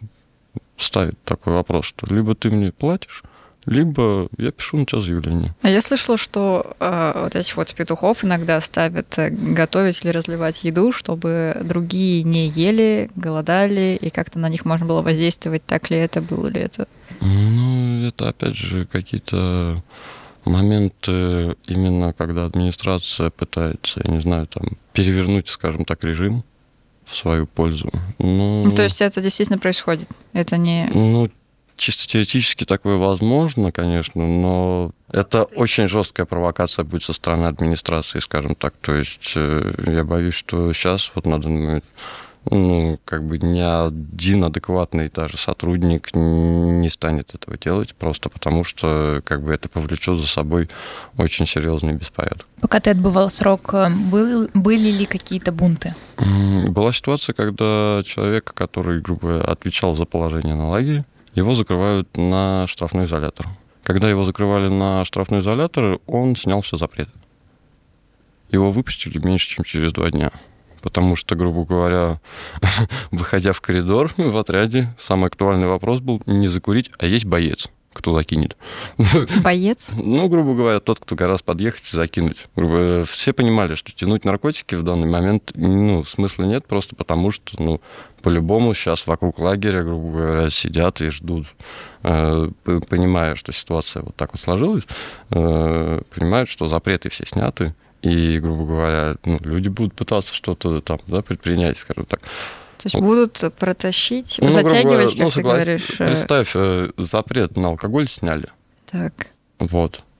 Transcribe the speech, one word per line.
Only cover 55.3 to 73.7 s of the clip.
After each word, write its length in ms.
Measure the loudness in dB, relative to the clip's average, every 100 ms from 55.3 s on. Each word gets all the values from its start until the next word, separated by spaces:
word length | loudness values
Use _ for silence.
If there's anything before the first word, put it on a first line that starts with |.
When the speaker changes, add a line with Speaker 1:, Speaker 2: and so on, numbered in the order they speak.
| -4 -2
Speaker 3:
бунты? 420 | 2 2 2 -4 -10 -8 0
Speaker 1:
М, 560 | 4 4 4 4 2
была 180 | 2 2
ситуация, 420 | 2 -2 -2 -2
когда 680 | -2 -2 0 0 2 2 0
человек, 480 | -2 -2 0 0 -2 -6
который, 440 | -4 -2 -2 -2
грубо 260 | -2 -4 -2
говоря, 160 | 0
отвечал 520 | 0 -2 -4 0 0 0
за 100 | -2
положение 500 | -2 -2 -2 -2 0
на 140 | 0
лагере, 360 | 0 0 -2 -4 _ -6 0
его 160 | 2
закрывают 640 | 2 0 0 2 0 -2 0
на 480 | 0 2 2 0 -2
штрафной 380 | -4 -2 -2 0
изолятор. 400 | -2 -4 -6 -12 -14 _ _
Когда 260 | 0 2 4
его 140 | 4
закрывали 460 | 2 2 2 2 2
на 360 | 2 2 0 -2
штрафной 360 | -2 0 0
изолятор, 580 | 2 0 0 0 0 0 -2
он 280 | 0 0 0
снял 260 | 0 -2
все 160 | -2 -4
запреты. 340 | -4 -6 -10 -12 _ _ _ _ _ _ _ _ _ _ _ _ -2
Его 220 | 2 4
выпустили 480 | 2 -4 -6 -8 -2
меньше, 280 | 2 2 0
чем 160 | -6
через 300 | -4 0 0
два 160 | 0 0
дня. 220 | 0 -2 -4 -20 _ _ -10
Потому 340 | -4 2 2 2
что, 200 | -2 -2
грубо 280 | 0 0
говоря, 560 | 0 0 2 2 0 -2 -10 -18 -14 -2
<laughs> 500 | 0 2 -2 -4 -6
выходя 420 | -4 0 0 0
в 80 | 0
коридор 500 | -2